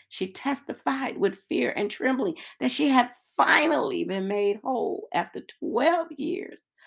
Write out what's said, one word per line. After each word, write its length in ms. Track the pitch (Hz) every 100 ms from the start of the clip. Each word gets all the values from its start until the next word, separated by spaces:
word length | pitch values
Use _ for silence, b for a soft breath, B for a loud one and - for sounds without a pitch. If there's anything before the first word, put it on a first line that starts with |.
| b
She 240 | - 190
testified 880 | - 277 269 - - 277 269 - -
with 180 | 196 -
fear 360 | - 254 247 -
and 140 | 208
trembling 460 | - 254 262 196 - B B
that 120 | 254
she 180 | - 294
had 220 | 262 247 - - -
finally 680 | 320 - 302 277 - 170
been 220 | 170 190 196
made 340 | 202 202 208
whole 460 | - 240 165 - -
after 280 | 175 170 -
twelve 680 | - - - 226 302 339 330
years 540 | 294 - - - - - _